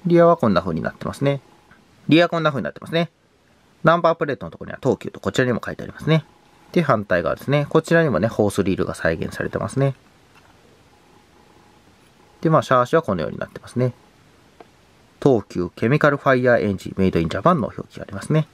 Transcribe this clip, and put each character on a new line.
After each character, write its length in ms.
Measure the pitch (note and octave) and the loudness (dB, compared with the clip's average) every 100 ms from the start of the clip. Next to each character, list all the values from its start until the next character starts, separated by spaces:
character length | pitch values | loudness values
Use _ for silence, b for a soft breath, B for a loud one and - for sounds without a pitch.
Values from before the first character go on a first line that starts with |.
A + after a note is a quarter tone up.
| E3+ | 4
リ 140 | E3+ | 6
ア 60 | E3+ | 6
は 100 | E3+ | 4
こ 120 | A2+ | 2
ん 60 | |
な 60 | F2 | 0
風 140 | F2+ | 0
に 80 | D#2+ | -4
な 80 | - | -6
っ 40 | |
て 100 | - | -8
ま 100 | - | -12
す 100 | G#2 | -4
ね。 160 | C#3 C#3 _ _ _ - _ _ - | -2 -2 _ _ _ -20 _ _ 2
リ 120 | D#3 | 4
ア 40 | |
は 40 | E3+ | 4
こ 100 | E3 | 2
ん 20 | |
な 80 | D#3 | -2
風 100 | C3 | -2
に 40 | |
な 60 | D2+ | -6
っ 20 | |
て 80 | - | -10
ま 60 | - | -6
す 80 | |
ね。 160 | E3 E3+ _ _ _ _ _ _ _ | -4 -4 _ _ _ _ _ _ _
ナ 120 | D#3+ E3+ | -2 0
ン 40 | |
バ 120 | E3 | 0
ー 20 | E3 | 0
プ 100 | D3 | -4
レ 80 | |
ー 20 | C3 | -6
ト 100 | E2+ | -10
の 40 | |
と 80 | - | -14
こ 60 | |
ろ 60 | - | -16
に 20 | |
は 60 | - | -4
東 160 | C3 G#2 | -2 -2
急 120 | - | -4
と 100 | - | -8
こ 100 | G2 | -4
ち 100 | - | 0
ら 60 | B2+ | 0
に 60 | |
も 80 | A2 | -2
書 60 | - | -6
い 40 | E2+ | -10
て 60 | |
あ 40 | - | -12
り 60 | |
ま 80 | - | -8
す 80 | - | 0
ね。 160 | D#3 - _ _ _ _ | 0 0 _ _ _ _
で、 100 | F3 | -2
反 220 | D3+ A2+ | 2 0
対 180 | G2+ F2+ | 0 -2
側 140 | D#2+ C2 | 0 -4
で 80 | |
す 60 | - | -2
ね。 160 | D3 C#3+ | -2 2
こ 140 | D#3+ | 0
ち 120 | - | 2
ら 80 | E3 | 2
に 60 | D#3+ | 2
も 100 | G2 | 0
ね、 100 | A2 | -2
ホ 200 | - G#2 | 0 0
ー 20 | |
ス 120 | G2 | 2
リ 100 | F#2+ | 0
ー 20 | F2 | 0
ル 100 | E2+ | -4
が 80 | |
再 200 | D#2 E2 | -2 -2
現 200 | D#2+ - | -2 -6
さ 80 | - | -6
れ 80 | - | -6
て 80 | - | -4
ま 100 | - | -4
す 100 | C3 | -2
ね。 160 | C#3 C3 _ _ _ _ _ _ _ _ _ _ _ _ _ _ _ _ _ _ _ _ _ _ _ _ | -2 -2 _ _ _ _ _ _ _ _ _ _ _ _ _ _ _ _ _ _ _ _ _ _ _ _
で、 100 | D#3+ | 2
ま 100 | D#3 | 2
あ、 20 | |
シ 100 | - | 4
ャ 100 | B2+ | 2
ー 40 | B2 | 4
シ 100 | D#3+ | 0
は 60 | |
こ 120 | - | 0
の 80 | F2+ | -4
よ 60 | D#2 | -4
う 20 | |
に 80 | - | -8
な 80 | - | -10
っ 40 | |
て 100 | - | -12
ま 80 | - | -8
す 80 | A#2+ | -2
ね。 160 | B2 - _ _ _ _ _ _ - _ _ _ _ _ | -2 -4 _ _ _ _ _ _ -20 _ _ _ _ _
東 200 | C#3+ A#2+ - | 2 2 0
急 220 | - F2 | -6 -6
ケ 180 | - A2+ | -2 0
ミ 100 | D3+ | 2
カ 120 | D3+ | 2
ル 60 | C#3 | 2
フ 120 | C#3+ | 0
ァ 100 | C3 | 2
イ 60 | |
ヤ 100 | B2 | 4
ー 60 | A#2+ | 2
エ 100 | G2+ | 2
ン 40 | F#2+ | -4
ジ 140 | - | -8
ン 40 | - | 0
メ 120 | F#2+ | 2
イ 20 | |
ド 100 | F2 | 2
イ 40 | |
ン 40 | E2 | -2
ジ 80 | F#2 | -4
ャ 60 | |
パ 100 | E3 | -2
ン 80 | F3 | -2
の 120 | - - | -4 -8
表 160 | - | -16
記 60 | - | -16
が 60 | |
あ 20 | - | -14
り 80 | |
ま 80 | G2 | -14
す 100 | - | -2
ね。 140 | D#3 D3+ | -2 -2